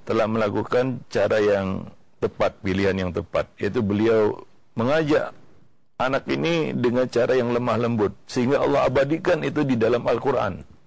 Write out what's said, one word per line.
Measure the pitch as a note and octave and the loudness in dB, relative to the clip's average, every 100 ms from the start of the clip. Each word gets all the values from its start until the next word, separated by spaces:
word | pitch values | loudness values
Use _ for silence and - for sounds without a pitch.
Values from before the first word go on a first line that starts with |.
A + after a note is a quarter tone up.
| - | -4
telah | A2+ G#2+ | 0 0
melakukan | A2+ G#2+ G#2 G#2 B2 C3 B2 - | 0 -2 -2 -2 0 0 -4 -6
cara | A2+ G2+ A2 | 0 2 2
yang | G#2 G2 F#2+ F#2 E2+ - - _ | 4 2 0 -4 -10 -16 -20 _
tepat, | G#2+ - G2+ - | -6 -2 -2 -2
pilihan | G2 F#2 G2 | -4 0 0
yang | F#2+ F#2 | 0 -2
tepat, | F2 G2 D#2 D2+ - | -4 -4 -4 -4 -4
yaitu | G2+ G2+ | -4 -2
beliau | G#2 G#2 A2+ A2+ G#2+ - - - - | 0 2 4 4 2 0 -10 -20 -12
mengajak | - A#2 D#3 D#3 D3 - - - - - - - - | -4 0 0 2 0 0 -8 -20 -20 -20 -20 -16 -6
anak | B2 C3+ - | -2 -2 -2
ini | C3+ D#3 E3+ C#3+ | -4 0 0 -2
dengan | B2+ B2 A#2+ B2+ | -2 0 0 0
cara | A#2 A#2+ | 0 2
yang | B2+ A#2+ | 2 0
lemah | A#2+ B2 A2 | 0 0 0
lembut, | A#2+ A#2 G2 - - | 0 0 0 -2 -8
sehingga | - B2 C#3 | -2 0 2
Allah | C3+ C#3 C3+ | 2 2 2
abadikan | C3 C#3 D#3+ - E3 | 2 0 0 0 0
itu | D3 C#3+ D3 | 0 -2 0
di | |
dalam | B2+ A2+ A#2+ A#2 | 2 2 2 0
Al-Quran. | A#2+ C3 B2+ G#2+ F2 - - | -2 0 -2 -2 -6 -14 -20